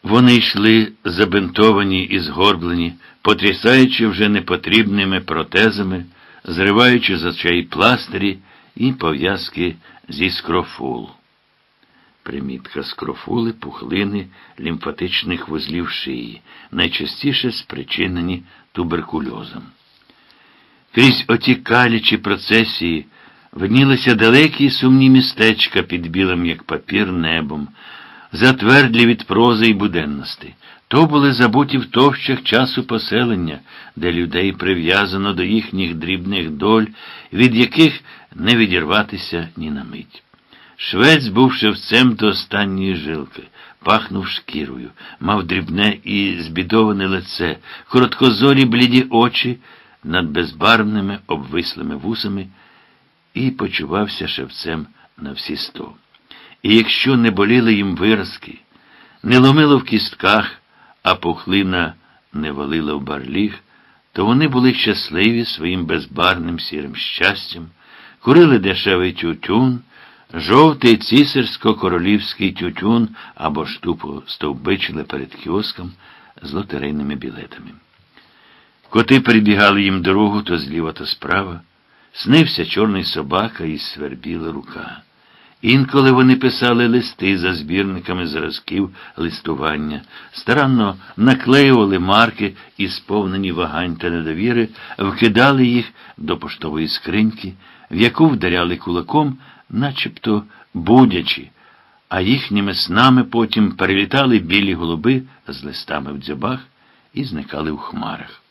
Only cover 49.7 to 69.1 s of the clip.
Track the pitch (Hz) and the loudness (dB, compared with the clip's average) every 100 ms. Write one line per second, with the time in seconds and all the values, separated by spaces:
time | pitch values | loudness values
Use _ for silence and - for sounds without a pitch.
49.7 | - _ _ - 87 82 76 80 76 95 | -20 _ _ -4 -2 -2 -2 -4 -2 2
50.7 | 113 107 107 98 101 - 76 65 82 85 | 2 2 -2 -4 -6 -8 -8 -6 -6 -6
51.7 | - 76 73 82 113 104 98 95 _ _ | -8 -10 -8 -6 -6 -6 -6 -10 _ _
52.7 | _ _ _ _ _ _ - 131 127 95 | _ _ _ _ _ _ -4 -4 -4 -6
53.7 | - 76 90 104 - 80 - 65 - - | -6 -4 -2 -4 -6 -8 -8 -10 -10 -8
54.7 | 80 76 _ _ _ 71 69 - 76 - | -8 -10 _ _ _ -14 -12 -10 -10 -10
55.7 | - - - _ _ _ - - _ 98 | -12 -18 -18 _ _ _ -20 -20 _ 4
56.7 | 110 110 - 127 131 117 95 101 123 113 | 4 4 0 2 4 2 2 4 4 4
57.7 | 107 98 90 98 110 92 - - - _ | 2 0 0 2 2 -2 -12 -18 -20 _
58.7 | _ _ _ _ _ - 127 131 143 151 | _ _ _ _ _ 2 6 6 6 4
59.7 | 139 135 110 - - 95 107 101 - _ | 4 2 -2 -2 -2 2 2 0 -8 _
60.7 | _ _ _ - 90 87 82 - 98 95 | _ _ _ -2 -2 -2 -4 -2 0 0
61.7 | 90 82 85 _ _ _ 71 76 71 71 | -2 -4 -6 _ _ _ -8 -8 -6 -4
62.7 | 80 76 73 69 73 64 82 104 101 _ | -4 -4 -6 -6 -10 -6 -4 -4 -4 _
63.7 | _ _ _ _ - 101 127 156 127 127 | _ _ _ _ -2 2 4 2 4 2
64.7 | - - 101 - 80 107 117 - - 82 | 2 -2 -2 -4 0 0 0 -4 -6 -4
65.7 | 92 82 92 - - 90 92 82 85 - | -4 -2 -4 -6 -2 0 0 -4 -8 -8
66.7 | 76 71 - - - 92 101 - 87 82 | -10 -10 -10 -10 -2 -2 -2 -10 -14 -16
67.7 | _ _ - - _ 113 151 170 127 95 | _ _ -20 -20 _ 4 6 8 6 2
68.7 | 92 104 92 90 | -2 0 0 0